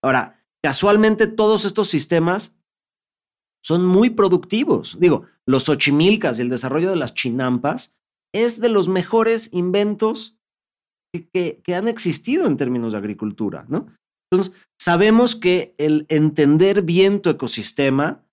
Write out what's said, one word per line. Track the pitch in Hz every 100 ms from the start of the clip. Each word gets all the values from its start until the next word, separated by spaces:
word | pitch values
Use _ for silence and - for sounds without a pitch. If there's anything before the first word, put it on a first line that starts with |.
Ahora, | 131 131 107 _ _ _
casualmente | 143 135 202 208 220 214 214
todos | 220 214 214
estos | 196 185 202
sistemas | 156 - 170 165 190 - _ _ _ _ _ _ _ _ _ _ _
son | - 165 180
muy | 185 240
productivos. | 226 196 180 - 220 320 - - -
Digo, | 175 135 - _ -
los | 131
Xochimilcas | 127 147 - 147 175 220 180 117
y |
el | 123
desarrollo | 123 131 143 180
de | 185
las | 127
chinampas | - 127 120 127 123 139 247 - _ _ _ _
es | 208 240 226
de | 233
los | 208 170
mejores | 185 175 226 220 226 -
inventos | 180 180 196 208 208 220 226 - _ _ _ _ _ _ _ _
que, | 175 165
que, | 185 175 -
que | - 180
han | 220
existido | 226 180 151 - 302 302
en | 139
términos | 127 123 117
de | 107
agricultura, | 104 101 107 - 104 76 104
¿no? | 156 - _ _ _ _
Entonces, | 185 185 - _ _
sabemos | - 175 214 226 240 226
que | 180 180 - _
el | 151 151 151
entender | 156 151 147 143 156 190 202
bien | 170 170 190 202
tu | 190
ecosistema | 151 120 - - - 139 135 151 - _